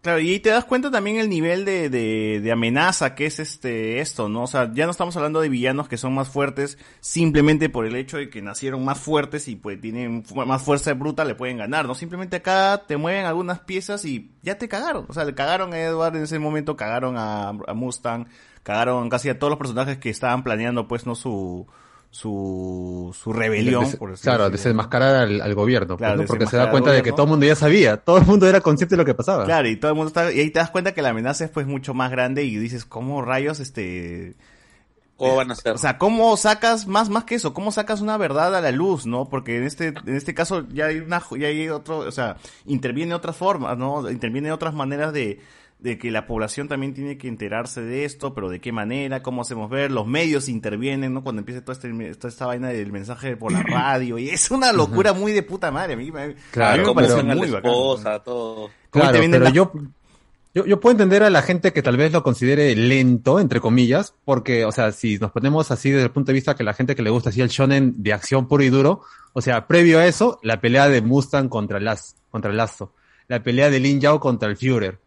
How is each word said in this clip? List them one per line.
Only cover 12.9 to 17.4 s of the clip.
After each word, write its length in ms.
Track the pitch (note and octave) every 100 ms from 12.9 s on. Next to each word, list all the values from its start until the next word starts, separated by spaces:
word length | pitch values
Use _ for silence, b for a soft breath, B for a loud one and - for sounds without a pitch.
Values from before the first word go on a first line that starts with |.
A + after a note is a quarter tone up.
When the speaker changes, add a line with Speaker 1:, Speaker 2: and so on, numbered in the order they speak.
| D3
Speaker 1:
mueven 260 | D#3+ G3
algunas 360 | F#3 E3 F3 F3
piezas 440 | - F#3+ F#3 G3+
y 260 | E3+ B2 - _
ya 140 | E3+ G3+
te 100 | A#3+
cagaron. 380 | G3+ D#4 B3+ -
O 40 |
sea, 100 | C#3+
le 100 | D3
cagaron 380 | C3+ C#3 F#3 F#3
a 40 | E3
Edward 380 | E3 D#3+ E3 D#3+
en 60 |
ese 140 | D3+ D#3
momento, 380 | D3+ D3+ D3+ D3
cagaron 400 | G#2+ A#2 B2+ B2
a, 320 | A2 G#2